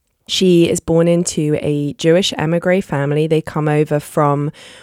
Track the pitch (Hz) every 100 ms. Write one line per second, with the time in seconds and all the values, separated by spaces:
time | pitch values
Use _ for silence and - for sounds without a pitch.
0 | _ _ - - 190 170 165 180 - 165
1 | 170 170 175 - 151 151 - 147 143 135
2 | 165 170 196 - 151 170 180 185 - 139
3 | 139 147 156 156 - 160 151 151 151 147
4 | - - 147 143 147 - - -